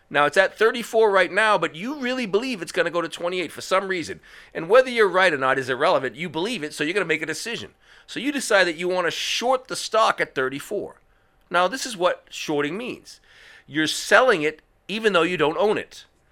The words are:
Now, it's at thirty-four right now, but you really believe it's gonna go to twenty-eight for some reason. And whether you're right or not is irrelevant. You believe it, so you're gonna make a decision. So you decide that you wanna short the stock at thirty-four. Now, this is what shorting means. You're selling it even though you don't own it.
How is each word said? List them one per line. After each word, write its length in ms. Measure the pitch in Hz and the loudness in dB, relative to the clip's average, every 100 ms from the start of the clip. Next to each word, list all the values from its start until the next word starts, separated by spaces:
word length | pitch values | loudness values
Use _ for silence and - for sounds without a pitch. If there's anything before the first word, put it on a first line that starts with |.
| - | -4
Now, 160 | 143 147 | 0 2
it's 100 | 196 | 4
at 220 | 190 - | 2 2
thirty-four 520 | 226 254 208 220 220 | 0 0 0 2 4
right 220 | 190 175 | 4 2
now, 240 | 185 220 196 | 2 2 2
but 180 | 160 | 0
you 200 | 151 233 | -4 -8
really 320 | 302 247 254 220 | -6 -4 -4 -2
believe 340 | 196 262 208 | -2 -2 -6
it's 120 | 165 | -4
gonna 180 | 185 165 | -4 -2
go 100 | 170 | -2
to 80 | 165 | -4
twenty-eight 440 | - 175 185 147 | -6 -6 -4 -6
for 100 | - | -10
some 260 | - 190 196 | -2 -2 0
reason. 320 | 185 120 82 - - - | -4 -6 -12 -18 -20 -14
And 160 | 165 165 | -10 4
whether 220 | 240 262 | 4 4
you're 180 | 233 196 | 2 2
right 240 | 180 185 | 4 2
or 60 | 143 | 4
not 200 | 131 135 | 2 2
is 120 | 127 | -2
irrelevant. 440 | 127 165 147 131 | 0 2 2 0
You 140 | 117 170 | -6 -8
believe 340 | 160 208 220 | -6 -4 -6
it, 120 | 151 | -8
so 100 | - | -4
you're 80 | 151 | -4
gonna 140 | 202 165 | -2 -2
make 160 | 156 | -2
a 40 | 160 | -4
decision. 460 | 151 226 202 92 _ _ - - | -8 -8 -10 -12 _ _ -20 -12
So 140 | 165 | -6
you 120 | 262 | -4
decide 320 | 277 - 202 | -4 2 4
that 120 | 175 156 | 4 0
you 100 | 180 | -2
wanna 240 | 185 170 | 0 -2
short 580 | - - - 240 254 - | -2 -4 -2 0 0 -2
the 80 | 170 | -10
stock 440 | - 220 220 - | -2 2 2 2
at 140 | 156 | -4
thirty-four. 640 | 139 131 139 - 208 - - _ _ _ _ - | -2 -2 -4 -8 -8 -8 -14 _ _ _ _ -2
Now, 180 | 175 180 | 0 0
this 160 | 262 | -2
is 140 | 262 196 | -8 0
what 320 | 175 - _ | 0 0 _
shorting 460 | - - 147 147 196 | -10 -2 -2 -2 -4
means. 440 | 247 110 - - _ - - - - | -8 -12 -16 -20 _ -20 -20 -20 -6
You're 200 | 143 147 | -2 -2
selling 540 | - - 208 254 180 | -2 4 6 6 4
it 200 | 151 - _ _ - | 0 -4 _ _ -10
even 240 | 214 220 | -2 2
though 100 | 180 | 2
you 140 | 165 180 | 2 2
don't 220 | 147 160 | 0 2
own 180 | 208 147 | 0 0
it. 300 | - - - _ _ | -4 -14 -20 _ _